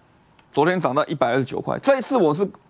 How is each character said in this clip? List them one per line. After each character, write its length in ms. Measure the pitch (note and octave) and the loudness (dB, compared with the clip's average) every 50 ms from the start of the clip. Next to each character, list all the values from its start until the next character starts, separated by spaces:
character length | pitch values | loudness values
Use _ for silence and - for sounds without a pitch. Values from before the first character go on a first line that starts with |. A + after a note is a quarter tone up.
| _ _ _ _ _ _ _ _ _ _ | _ _ _ _ _ _ _ _ _ _
昨 140 | - C#3 D3 | -2 0 2
天 140 | E3+ F#3 F#3 | 2 2 0
涨 140 | D#3 C3+ B2+ | 0 0 0
到 100 | D3 D3+ - | 0 -2 -2
一 80 | D#3+ | -2
百 160 | C#3+ C3 A#2+ | -2 0 0
二 60 | A#2 C3+ | 2 0
十 60 | C3+ | -2
九 160 | - - - | -2 -6 -6
块， 200 | - - A#1 - | -6 -6 -6 -2
这 160 | - C4+ C#4 C4 | 0 2 2 2
一 40 | |
次 160 | G#3+ - C#4+ B3 | 0 -2 0 2
我 180 | F3+ D3+ - | 2 2 2
是， 120 | E3+ G3+ F#3+ - - _ - | 0 -2 -4 -6 -10 _ -16